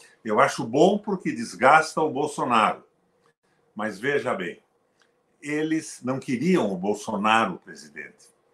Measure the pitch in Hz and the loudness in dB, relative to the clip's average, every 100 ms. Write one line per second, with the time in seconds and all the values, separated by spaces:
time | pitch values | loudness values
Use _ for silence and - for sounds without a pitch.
0 | - _ 110 107 139 - 120 131 180 208 | -20 _ -2 2 2 0 -2 4 4 4
1 | - 190 165 120 117 90 123 156 160 - | -2 -4 -4 -6 -8 0 6 6 4 -2
2 | 156 131 147 - 139 117 101 - - _ | -4 -2 -4 -4 0 4 2 0 -10 _
3 | _ _ _ _ _ _ _ - 107 95 | _ _ _ _ _ _ _ -8 -8 -4
4 | 127 143 123 104 - - _ _ _ _ | -2 -2 -2 -4 -6 -10 _ _ _ _
5 | _ _ _ _ 147 151 156 160 151 - | _ _ _ _ -6 -4 -2 -2 -4 -10
6 | 123 135 - 120 160 175 107 92 95 104 | -6 -6 -4 -2 2 2 2 -2 -4 -4
7 | - 104 107 113 107 87 - 80 76 76 | -4 -2 2 2 2 -4 -14 -20 -18 -16
8 | 69 - _ _ _ | -18 -20 _ _ _